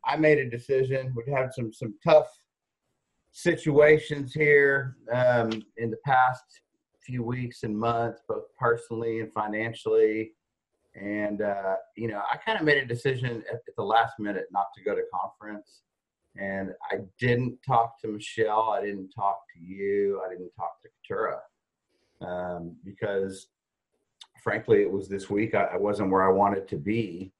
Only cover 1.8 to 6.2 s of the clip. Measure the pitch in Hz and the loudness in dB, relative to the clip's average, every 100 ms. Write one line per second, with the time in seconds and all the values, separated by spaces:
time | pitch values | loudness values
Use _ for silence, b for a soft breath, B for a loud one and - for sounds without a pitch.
1.8 | 110 - 165 156 151 _ _ _ _ _ | -12 -4 6 6 6 _ _ _ _ _
2.8 | _ _ _ _ _ - 175 160 156 143 | _ _ _ _ _ -2 -2 0 4 8
3.8 | 147 151 - 143 131 156 147 143 143 139 | 8 8 4 -6 -6 0 6 6 6 4
4.8 | 131 - 113 120 123 123 113 110 - - | -2 -12 -4 2 4 4 2 -4 -8 -6
5.8 | 117 110 139 127 | -6 -4 2 4